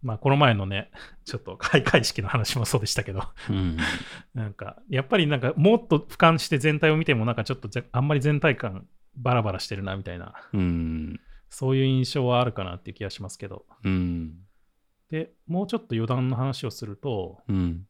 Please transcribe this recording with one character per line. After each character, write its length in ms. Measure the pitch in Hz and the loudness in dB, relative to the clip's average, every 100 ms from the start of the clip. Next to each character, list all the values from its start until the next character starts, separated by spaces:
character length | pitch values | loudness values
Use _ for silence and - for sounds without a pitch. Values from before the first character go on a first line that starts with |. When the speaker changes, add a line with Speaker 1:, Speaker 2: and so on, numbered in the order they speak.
Speaker 1:
ま 140 | 127 | -6
あ、 40 | 110 | -2
こ 120 | 139 | 2
の 60 | 139 | 6
前 180 | 143 | 6
の 100 | 107 | 4
ね、 260 | 98 98 - - - - | 0 -4 -6 -16 -20 -20
ち 100 | - | -12
ょ 40 | 110 | -12
っ 20 | |
と 160 | - 92 | -12 -8
開 260 | - 156 | 2 2
会 220 | - 160 | 6 4
式 180 | 113 - | 4 -4
の 60 | 95 | -2
話 280 | 120 104 - | 0 0 -2
も 80 | 113 | 0
そ 120 | 127 | 0
う 20 | |
で 60 | 104 | 0
し 80 | |
た 80 | - | -4
け 100 | 107 | -4
ど。 120 | 95 - - - | -6 -6 -8 -4
Speaker 2:
う 20 | |
ん。 240 | 98 90 82 80 85 - - - | 0 0 0 -2 -4 -8 -16 -14
Speaker 1:
な 160 | 127 107 | -8 -8
ん 60 | |
か、 260 | 98 98 - - | -8 -14 -14 -6
や 140 | 131 | -4
っ 20 | 135 | 2
ぱ 120 | 226 | 2
り 80 | 156 | 2
な 120 | 143 | 2
ん 20 | |
か 140 | 123 - | 0 4
も 200 | 170 226 | 6 6
っ 100 | - | 4
と 120 | 160 | 0
俯 180 | - - | 0 4
瞰 220 | 170 165 | 6 6
し 100 | - | 2
て 100 | 151 | 0
全 200 | 147 151 | 2 4
体 120 | 160 | 4
を 60 | 156 | 4
見 80 | |
て 100 | 160 | 4
も、 100 | 127 | 2
な 80 | 113 | 2
ん 20 | |
か 80 | 113 | 0
ち 100 | 107 | -2
ょ 40 | 131 | -6
っ 20 | |
と 100 | 113 | -6
ぜ-、 160 | 120 - | -8 -4
あ 80 | 127 | -2
ん 60 | 139 | 2
ま 80 | |
り 60 | 147 | 2
全 180 | 135 147 | 2 4
体 180 | 160 131 | 2 2
感 300 | 117 95 - - _ - | -4 -8 -14 -20 _ -6
バ 180 | 123 | 0
ラ 80 | 123 | 2
バ 100 | 107 | 2
ラ 80 | 92 | -2
し 60 | - | -6
て 80 | |
る 80 | 101 | -6
な 140 | 98 95 | -6 -6
み 80 | |
た 100 | 92 | -8
い 40 | 87 | -10
な。 160 | 85 - - | -12 -16 -6
Speaker 2:
う 60 | 101 | 0
ん。 600 | 90 85 82 80 78 82 - - _ | 2 2 -2 -4 -6 -10 -16 -20 _
Speaker 1:
そ 200 | - 131 | -6 0
う 60 | 135 | 2
い 60 | |
う 20 | |
印 300 | 135 131 127 | 4 2 2
象 120 | 147 123 | 0 2
は 140 | 123 | 2
あ 40 | |
る 80 | 123 | 2
か 100 | - | -2
な 120 | 92 | -8
っ 80 | 87 | -8
て 80 | - | -14
い 40 | |
う 20 | 92 | -10
気 80 | |
が 60 | 98 | -10
し 120 | - | -8
ま 80 | 95 | -12
す 80 | - | -12
け 100 | 101 | -14
ど。 180 | 95 _ _ | -14 _ _
Speaker 2:
う 60 | 98 | -2
ん。 460 | 92 90 85 80 85 95 _ _ _ _ _ _ | 0 0 -2 -6 -12 -20 _ _ _ _ _ _
Speaker 1:
で、 220 | 160 165 _ - | -8 -8 _ -6
も 160 | 170 | -4
う 20 | 202 | -2
ち 80 | |
ょ 40 | 233 | -4
っ 20 | |
と 80 | 226 | -4
余 140 | 113 113 | -4 0
談 220 | 127 127 | 0 0
の 80 | 123 | 0
話 280 | 131 131 | -2 -4
を 60 | 131 | -8
す 140 | - 107 | -8 -12
る 100 | 101 | -10
と、 440 | 139 107 87 - - | -6 -4 -6 -10 -4
Speaker 2:
う 40 | |
ん。 320 | 98 87 85 95 | 0 0 -2 -10